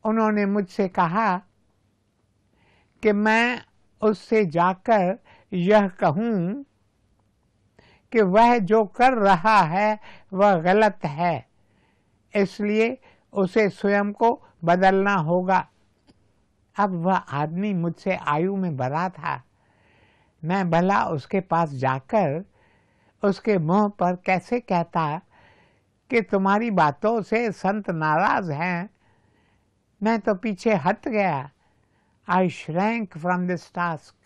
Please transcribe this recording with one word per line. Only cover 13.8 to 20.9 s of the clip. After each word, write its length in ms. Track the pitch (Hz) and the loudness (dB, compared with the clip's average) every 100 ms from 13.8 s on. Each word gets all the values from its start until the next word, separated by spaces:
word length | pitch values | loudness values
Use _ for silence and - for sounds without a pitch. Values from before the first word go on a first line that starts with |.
| 196 202 202 | -2 0 -2
को 320 | 202 226 262 - _ | 0 0 0 -8 _
बदलना 500 | 165 180 190 190 196 | 0 4 4 4 2
होगा। 540 | 202 156 180 185 185 - _ _ _ _ _ _ _ _ _ _ - | 0 0 -2 0 -2 -2 _ _ _ _ _ _ _ _ _ _ -2
अब 140 | 202 | -2
वह 260 | 180 170 190 | 0 -2 -2
आदमी 580 | - 139 151 170 208 | -2 -6 -4 -4 -4
मुझसे 420 | 190 170 160 - 180 | -2 -4 -4 -6 -4
आयु 400 | - 147 180 196 | -2 -2 -2 -2
में 200 | 180 139 | -4 -4
बड़ा 320 | 127 147 180 | -4 -4 -6
था। 360 | 180 156 135 _ _ _ _ _ _ _ _ _ _ | -6 -8 -8 _ _ _ _ _ _ _ _ _ _
मैं 260 | 156 190 180 | -4 -2 2
भला 340 | 165 180 | 2 2